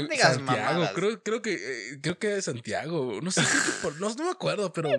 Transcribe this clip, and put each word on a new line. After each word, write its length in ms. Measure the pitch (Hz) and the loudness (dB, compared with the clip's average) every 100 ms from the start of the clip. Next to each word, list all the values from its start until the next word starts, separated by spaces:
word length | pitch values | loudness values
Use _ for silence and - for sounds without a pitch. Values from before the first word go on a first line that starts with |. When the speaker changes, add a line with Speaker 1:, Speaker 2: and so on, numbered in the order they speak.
Speaker 1:
me 80 | 147 | 2
digas 260 | 285 196 123 | 6 6 6
Speaker 2:
Santiago, 380 | 131 127 120 | 2 0 2
Speaker 1:
mamadas". 200 | 165 165 | 2 0
Speaker 2:
creo, 300 | 120 196 220 | 0 -2 -2
creo 180 | - 233 | -4 -4
que, 120 | 220 | -2
eh, 460 | 170 107 120 104 135 | -4 -4 -8 -8 -6
creo 180 | 147 175 | -4 -2
que 160 | 214 202 | -2 -2
es 80 | 175 | -2
Santiago. 760 | 123 113 95 135 170 127 104 | -6 -4 -4 -2 -2 -2 -2
No 100 | 175 | -2
sé 100 | 180 | 2
qué 300 | 139 - - | 4 4 2
tipo, 200 | - 175 | 0 -4
no, 220 | 151 202 | -2 -4
no 100 | 233 339 | -2 -4
me 60 | |
acuerdo, 420 | 359 - 180 190 | -2 -2 0 -2
pero 160 | 165 156 | -2 0